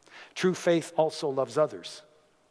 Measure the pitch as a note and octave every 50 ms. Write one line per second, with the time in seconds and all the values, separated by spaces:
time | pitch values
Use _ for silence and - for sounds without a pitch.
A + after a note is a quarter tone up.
0 | _ - - - - - _ - - F#3 F3 - - F3 E3+ E3 D3+ - - -
1 | D#3+ D#3 - - - D3 C3+ C3+ C3 B2+ A2+ C#3+ D3+ D3 - F2+ E2 - - -
2 | - _ _ _ _ _ _ _ _ _